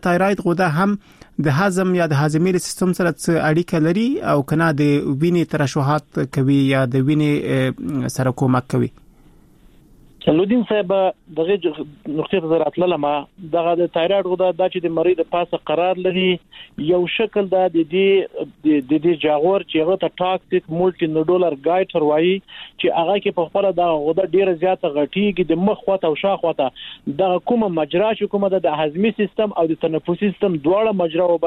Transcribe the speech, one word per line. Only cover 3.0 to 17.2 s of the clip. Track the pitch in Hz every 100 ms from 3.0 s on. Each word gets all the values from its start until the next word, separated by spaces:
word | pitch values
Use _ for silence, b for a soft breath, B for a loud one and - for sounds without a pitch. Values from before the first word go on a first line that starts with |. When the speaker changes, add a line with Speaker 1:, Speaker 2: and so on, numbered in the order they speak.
Speaker 1:
سره | 175
څه | - - 165 147
اړیکه | 156 175 170 156
لري | 175 233 311 -
او | 147 139
که | 151
نه | 165 143
د | 147 143 151 139
وینې | 170 175 156
ترشحات | 180 139 156 135 151 - - 143 -
کوي | 135 139 135
یا | 135 131 131
د | 131
وینې، | 151 151 147 -
اه، | 135 131 - - 143 127 -
سره | 131 123
کومک | 135 127 - 127
کوي؟ | 120 - - - - - - _ - - - - - -
Speaker 2:
لودین | - 156 190 247 202
صاحب، | 214 185 196 190 - - 151
دغه | 165 202
ج-، | 170 151 156 147 -
نقطې | 151 156 196
ته | 160
زه | 160
راتللم. | 151 - 180 160 147 147 139 - 170
دغه | 170 165 170
د | 170
تایروید | 170 170 196 185
غده | 180 185 170
دا | 185
چې | 185
د | 170 165
مرۍ | 170 175
د | 160 175
پاسه | 175 170 -
قرار | 151 180 180 185
لري، | 180 185 175 _ B B - 147
یو | 180 175
شکل | -